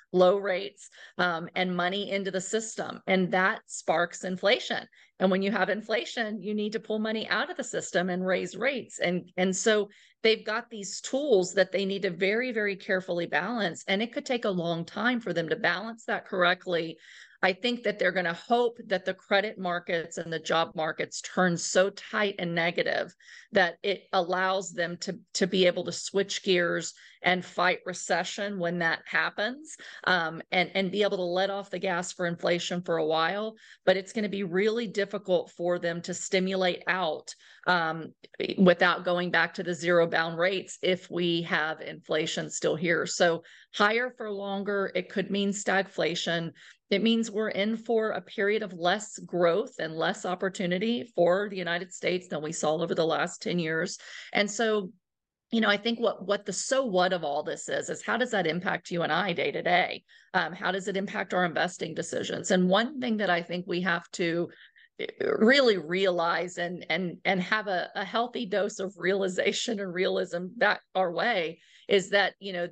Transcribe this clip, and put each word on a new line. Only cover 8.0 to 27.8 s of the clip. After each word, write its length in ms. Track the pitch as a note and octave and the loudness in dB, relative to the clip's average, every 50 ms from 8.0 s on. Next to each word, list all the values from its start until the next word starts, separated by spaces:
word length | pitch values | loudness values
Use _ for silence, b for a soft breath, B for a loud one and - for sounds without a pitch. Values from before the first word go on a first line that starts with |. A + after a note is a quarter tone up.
| F3+ F#3 | 0 0
and 160 | F3 F3+ F#3 | 0 0 0
raise 300 | F#3 F#3 F#3 F#3 F3+ F3 | 0 0 0 0 -4 -6
rates. 420 | - - C4+ D4 A#3 - - - - | -2 -2 -2 -2 -2 -6 -8 -6 -2
And, 320 | - F3 F3+ F3+ - - - | -2 0 0 -2 -4 -4 -2
and 180 | - F#3 F#3+ F#3 | 0 0 2 2
so 340 | - - A3+ G#3+ G#3+ G3+ G#3 B B B B B B - | 2 2 4 4 4 2 -2 B B B B B B 2
they've 220 | A3+ A3 G#3+ - | 2 2 2 0
got 260 | A3 G#3+ A#3 A3+ - | -4 -4 -4 -4 -8
these 300 | A#3 G#3 G3+ G3 - - | -12 -12 -10 -10 -10 -10
tools 540 | - - - C4 D4 D4+ A3+ F#3 F3+ F3 - | -8 -4 -2 -2 2 4 4 4 4 4 4
that 180 | G3 F#3 F#3 - | 2 2 2 2
they 120 | G3 G3 | -2 0
need 180 | F#3+ F#3+ G3 G3 | 0 -2 -2 -2
to 80 | F#3+ | -2
very, 420 | E3+ E3 G3 F#3+ G#3 A3+ B3+ B3+ A3 | -2 0 0 0 0 0 -2 -2 -2
very 240 | A3 G#3 G3+ G3 | -2 -2 -2 -4
carefully 500 | F#3 - - G3 F#3 F3+ - E3+ F3 E3+ | -4 -4 -2 -2 -2 -2 -2 -4 -4 -2
balance. 580 | - C#3+ D3 F3 G#3 B3 A#3 G3+ E3+ D#3+ - - - | 0 0 0 0 0 -2 -2 -2 -2 -4 -4 -4 -2
And 140 | G3 G3+ A3+ | 0 0 0
it 100 | A3 - | -2 -4
could 140 | D4 C#4+ | -6 -4
take 180 | - B3+ A#3+ A#3+ | -2 -2 -2 0
a 60 | G#3+ | -2
long 340 | F#3+ F3+ E3 E3+ E3 E3 E3 | -2 0 0 0 -2 -2 -4
time 360 | - - G3+ A3+ A#3+ B3+ A#3 | -6 -6 -2 0 0 0 0
for 120 | - G3+ E3 | -2 -2 -2
them 160 | E3+ E3 D#3 | -2 0 -2
to 80 | D#3+ | -2
balance 480 | - - E3 F3 F3+ G#3 A3+ A3+ - - | 0 0 0 0 -2 -4 -8 -12 -10 -6
that 220 | - G#3 F3+ - | -4 -4 -4 -4
correctly. 720 | - G#3 F#3 F3+ F3 F#3 F3+ - F3+ F3 D#3+ E3 E3 D#3 B B B B B B B B B - | -4 0 2 2 2 2 0 -2 -2 -2 -2 -2 -4 -8 B B B B B B B B B 0
I 80 | F#3 F#3+ | 0 2
think 300 | F#3+ - A#3+ A#3+ A#3 - | 2 0 -2 -2 -2 -2
that 160 | G#3 G#3 - | -2 0 2
they're 140 | F#3 F3+ E3+ | 0 0 2
gonna 220 | F#3+ F3+ E3+ E3+ | 0 0 -2 -2
hope 440 | - - - A#3+ A#3+ A#3+ A#3 - - G3 | -4 -2 0 2 2 2 2 -2 -4 -6
that 180 | - F#3 F#3 - | -2 -2 -2 -2
the 100 | F#3+ F3+ | -2 -6
credit 440 | - - - G#3 G3 G3 G#3+ - - | -6 -2 0 2 2 2 0 -4 -4
markets 580 | F#3 F3+ E3+ F3 F3 - F3+ E3 D#3 E3 - | -4 -2 -2 -2 -2 -2 -2 -2 -2 -4 -8
and 160 | F#3 E3 E3+ E3 | -10 -8 -6 -6
the 60 | D#3 | -6
job 380 | D#3 - E3 E3 E3 D#3+ - | -2 0 2 2 2 0 -2
markets 440 | F3+ D#3 D#3+ D#3 - D#3 - - - | -4 -4 -2 -2 -4 -6 -6 -6 -10
turn 360 | - - - F#3+ F#3 F3+ E3+ | -12 -4 0 2 4 4 4
so 340 | E3 - - - G3 F#3+ G3+ | 2 -2 0 4 4 4 4
tight 460 | G3+ - - - - A3 G#3 G3+ G3+ - | 2 -6 -12 -6 -2 0 0 0 -2 -4
and 160 | F3+ E3+ E3+ | -4 -2 0
negative 580 | E3+ E3 F3 E3+ F3 - - - - - F3+ - _ B B B B B B | 0 0 0 0 0 0 0 0 -2 -2 -4 -8 _ B B B B B B
that 280 | - G3 F#3 E3+ - - - | 2 4 4 2 0 -4 -2
it 220 | G3+ F#3 - - _ - | -2 -2 -2 -4 _ 0
allows 600 | F#3+ F3 E3 F#3 F3+ F#3+ F#3+ F#3+ G3 F#3+ E3+ E3+ | 0 2 2 0 0 2 2 0 0 -2 -4 -4
them 240 | F3 E3+ E3 F3 F3 | -4 -4 -4 -4 -6
to, 200 | - - F3 - - _ - | -8 -8 -8 -10 -10 _ -2
to 140 | - G3+ F3+ | 0 2 2
be 180 | G3+ F#3 F3+ | 4 6 6
able 180 | F3 F3 F3+ E3+ | 6 4 2 -2
to 80 | E3+ E3+ | -4 -6
switch 520 | - - - - G3 G3 G3 - - - | -6 -6 -4 0 0 0 0 -2 -4 0
gears 500 | G3+ F#3 F3 F3 E3+ F3 E3+ E3 - - B B B B B B | 2 2 4 4 2 0 -2 -4 -6 -10 B B B B B B
and 200 | F3+ F#3 F#3 F3+ | 0 0 0 -2
fight 360 | - - - F3 F3+ E3+ - | -6 -2 2 2 2 2 0